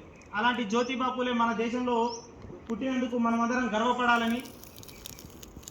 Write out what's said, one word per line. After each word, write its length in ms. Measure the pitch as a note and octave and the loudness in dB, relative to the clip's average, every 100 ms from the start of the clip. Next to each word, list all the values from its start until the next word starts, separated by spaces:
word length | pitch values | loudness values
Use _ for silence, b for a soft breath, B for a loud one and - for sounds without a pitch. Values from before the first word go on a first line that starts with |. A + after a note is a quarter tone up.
| - - - | -14 -20 -8
అలాంటి 300 | G3+ A#3 B3 | 0 2 2
జ్యోతిబా 440 | G#3 A#3 B3 B3 B3+ | 2 2 2 0 0
పూలే 240 | B3 B3 | 0 0
మన 200 | A#3 A#3 | 2 2
దేశంలో 640 | G#3+ A#3 B3 B3 A#3 A#3 - - - - - - | 2 0 0 2 2 2 -2 -10 -16 -16 -14 -8
పుట్టినందుకు 480 | G#3+ C4 B3+ B3 A#3+ | -4 0 0 2 2
మనమందరం 560 | A#3 A#3 A#3 B3 A#3 | 2 4 2 2 2
గర్వపడాలని, 680 | G#3+ A#3+ A#3+ A#3+ A#3+ A3+ A#3+ - - - - - - - - - - - - - | 2 2 4 4 4 4 0 -4 -14 -18 -18 -18 -16 -16 -14 -16 -16 -18 -18 -18